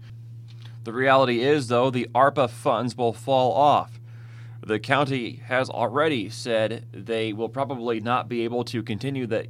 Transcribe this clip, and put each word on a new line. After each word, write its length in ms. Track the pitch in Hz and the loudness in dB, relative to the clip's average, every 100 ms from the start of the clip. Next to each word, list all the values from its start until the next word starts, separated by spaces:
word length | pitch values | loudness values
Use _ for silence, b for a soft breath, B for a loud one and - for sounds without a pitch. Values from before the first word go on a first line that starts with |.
| - - - - - B B B | -18 -18 -16 -18 -18 B B B
The 80 | - | -8
reality 480 | 113 131 135 127 120 | 0 6 6 6 2
is, 300 | 131 151 120 | 2 2 2
though, 200 | 123 131 | 2 2
the 200 | 123 117 | 0 0
arpa 360 | 120 135 135 123 | 4 4 4 0
funds 480 | 117 151 113 120 113 | 0 0 0 0 0
will 160 | 117 | -2
fall 400 | 110 117 135 127 | -2 2 4 4
off. 480 | - 147 113 82 - - B B B B B - | 4 6 6 2 -8 -18 B B B B B -4
The 140 | 107 | -2
county 600 | 113 135 143 135 107 - 117 | 2 2 2 -2 -4 -8 -2
has 240 | 127 123 | -2 0
already 580 | - 117 123 160 135 98 | 0 0 2 2 0 -4
said 580 | 113 123 113 110 117 - | -6 -2 0 0 -2 -12
they 400 | 117 113 113 110 | -12 -4 -2 -2
will 180 | 107 113 | -4 -4
probably 520 | 123 139 131 117 113 | -4 -4 -4 -2 -2
not 260 | 110 123 113 | 0 -2 -2
be 140 | 120 | -4
able 240 | 113 120 120 | -2 -2 -4
to 180 | 117 | -4
continue 420 | 110 104 131 139 120 | -4 -4 -4 -4 -2
the 220 | 110 | -4